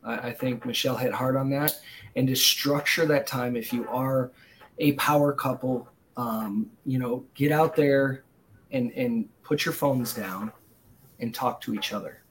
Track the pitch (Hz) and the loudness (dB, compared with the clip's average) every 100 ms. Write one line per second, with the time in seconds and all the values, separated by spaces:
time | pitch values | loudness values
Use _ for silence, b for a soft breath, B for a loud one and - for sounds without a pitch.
0 | 113 117 120 117 131 117 127 113 135 123 | -8 -6 -6 -4 -4 -2 -4 -2 -2 0
1 | 127 - 127 131 135 139 151 - B B | -2 0 0 2 2 2 0 -2 B B
2 | B - 131 131 - - 143 143 - - | B 0 2 4 4 4 2 2 2 2
3 | 160 147 - 131 123 120 113 120 120 123 | 4 4 2 -2 -2 -2 -2 -4 -2 -2
4 | 131 131 127 B B B B - 147 143 | 2 2 0 B B B B 0 2 4
5 | - 147 143 143 135 127 131 123 - _ | 4 4 4 2 -2 -2 -2 -2 -4 _
6 | _ - 120 110 107 104 110 - - 131 | _ -6 -4 -4 -4 -4 -4 -6 -2 -2
7 | 123 123 - - 143 151 160 160 143 139 | 0 -4 -8 0 2 4 2 4 4 4
8 | 135 135 _ _ _ - _ 135 120 - | 2 -2 _ _ _ -20 _ -4 -2 -2
9 | 123 117 110 _ - 147 - 160 147 131 | -2 0 -4 _ -4 -2 -2 0 0 0
10 | 113 - 98 95 110 - _ _ _ - | -2 -4 -8 -8 -10 -12 _ _ _ -20
11 | - - 117 110 127 - - 107 - 101 | -20 -8 -8 -2 -2 -2 -6 -4 -4 -6
12 | 92 - _ | -8 -14 _